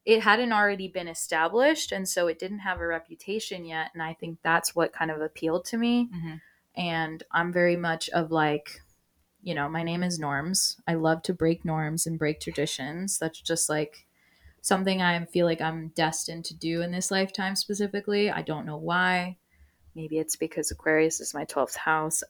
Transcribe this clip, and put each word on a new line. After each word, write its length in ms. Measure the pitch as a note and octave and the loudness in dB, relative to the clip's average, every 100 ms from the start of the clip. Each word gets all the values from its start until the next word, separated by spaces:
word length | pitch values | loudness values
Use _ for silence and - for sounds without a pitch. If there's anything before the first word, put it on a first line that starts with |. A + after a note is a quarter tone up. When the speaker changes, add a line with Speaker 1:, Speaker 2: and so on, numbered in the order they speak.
Speaker 1:
it 180 | - A3 | 4 6
hadn't 300 | F#3+ A3 B3 | 6 4 4
already 360 | G#3+ G#3 G3 F#3+ | 4 4 2 -4
been 180 | F#3 E3+ | -6 -8
established, 840 | E3 - D#3+ E3 G#3+ C#4 D#4 - | -8 -2 2 2 6 4 4 0
and 160 | G3 F#3+ | -4 -2
so 180 | F#3 F3 | 0 0
it 140 | E3 | 0
didn't 200 | F#3 G#3 | -6 -6
have 200 | G3 F3+ | -4 -2
a 60 | E3+ | -2
reputation 800 | E3 E3 E3 - G#3 - F#3 | -4 -6 -14 -6 -6 -4 -8
yet. 260 | E3 D#3+ D#3+ | -8 -6 -6
And 80 | E3 | -6
I 120 | D#3+ | -8
think 240 | D#3+ E3+ E3 | -6 -10 -4
that's 320 | E3+ E3 - | 2 2 2
what 180 | E3+ D#3 | 0 0
kind 200 | - D#3+ | 0 -2
of 80 | D#3 | 0
appealed 440 | D#3 - D#3+ E3+ - | -4 -2 0 0 -2
to 100 | A#3 | 0
me. 320 | A#3 A#3+ A#3+ | 2 2 2
Speaker 2:
Mm-hmm. 220 | F3 E3 D#3+ - _ _ - | -4 -8 -10 -16 _ _ -6
Speaker 1:
And 420 | F3 E3 D#3+ D#3+ - | -2 0 -2 -6 -4
I'm 220 | D#3+ F3 | 0 2
very 240 | F3 F3 F3 | 4 4 4
much 320 | E3+ E3 - | 0 -2 -2
of, 240 | F3 D#3 | -2 2
like, 480 | D#3+ D3+ D3 - - - _ _ _ _ _ | 2 4 2 -4 -16 -20 _ _ _ _ _
you 120 | F3 | -6
know, 140 | D3+ C#3+ | -2 -2
my 160 | D#3+ | -2
name 180 | E3 F3 | -2 0
is 160 | F3+ F3 | -2 -2
Norms. 640 | D3 C#3 D#3+ F#3+ - - - | -2 -2 0 0 0 -2 -2
I 60 | |
love 280 | E3 D#3+ D#3+ | 2 2 2
to 120 | - | 0
break 300 | F3 E3 E3 | 0 0 0
norms 420 | - D#3 D#3 D#3+ - | -2 -2 -2 -2 -2
and 120 | D#3+ | 0
break 220 | D3+ D3+ | -2 -2
traditions. 800 | - C#3 D#3 - C3+ E3 G3 - | -6 -4 -4 -4 -8 -6 -4 -2
That's 200 | D#3+ - | -4 -6
just, 280 | - E3 - | -4 -2 0
like, 380 | D3+ D3+ - _ _ _ _ - _ | 0 -2 -8 _ _ _ _ -20 _
something 400 | - F#3+ F#3+ F#3+ | 0 2 2 2
I 240 | F3+ E3+ E3+ | 2 2 0
feel 200 | F3+ E3+ | 2 2
like 140 | D#3+ | 2
I'm 280 | D#3+ D#3+ D#3+ | -2 -4 -6
destined 500 | - D#3+ - - E3 - | 0 0 0 -6 -8 -10
to 80 | |
do 280 | D#3+ D#3+ E3 | -8 -4 -2
in 80 | F3 | -2
this 200 | F3+ - | -2 0
lifetime 420 | F#3+ F#3+ G3 F#3+ | 0 0 -2 -2
specifically. 760 | G3 - G3+ G3+ G3+ G3+ G3+ G#3 | -2 -2 -2 -2 -2 0 2 2
I 120 | E3+ | 0
don't 240 | D3+ D3+ D3+ | -4 -6 -6
know 100 | D3+ | -6
why. 600 | E3 F3 F#3 F3+ F3+ F#3 _ _ _ _ _ | -2 2 2 2 -2 -8 _ _ _ _ _
Maybe 240 | E3 D#3 D#3 | -14 -4 -2
it's 160 | D#3+ - | -2 -2
because 340 | D#3+ - D3+ | -4 -4 -4
Aquarius 480 | - D#3+ D#3 D#3+ - | -2 2 4 4 2
is 120 | - | -6
my 120 | C#3+ | -8
twelfth 320 | D3+ - B2+ - | -4 -2 -2 -2
house. 460 | - D#3 D#3 - - | 0 0 0 -2 0